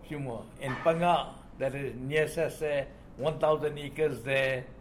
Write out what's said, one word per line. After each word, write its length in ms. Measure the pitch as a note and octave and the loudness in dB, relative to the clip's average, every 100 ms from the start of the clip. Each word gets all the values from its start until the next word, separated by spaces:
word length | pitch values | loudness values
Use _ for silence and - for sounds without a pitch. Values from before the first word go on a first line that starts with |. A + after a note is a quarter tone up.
| - | -8
few 120 | D3 | -8
more. 240 | C3+ A2+ - - | -6 -6 -10 -8
In 160 | C#3 B2 | -6 2
Panga, 520 | E3+ E3 F3 D#3+ C3+ - - - | 2 4 4 4 2 -10 -16 -4
that 160 | C3 C3+ | -4 -2
is 200 | C3+ A#2 | -6 -6
near 320 | C3 D3+ D3+ | 0 2 2
Sesse, 580 | E3 D3+ - D3+ C#3+ B2+ - - - | 2 -2 0 -2 0 -2 -10 -18 -4
one 220 | C#3 D3+ | -2 2
thousand 380 | D#3 D#3 D3+ D3 | 4 4 2 -2
acres 440 | C#3+ C#3+ D3+ B2 | -8 0 0 0
there. 420 | A#2 C3+ C3+ C3 C3 - | 0 2 2 0 -4 -14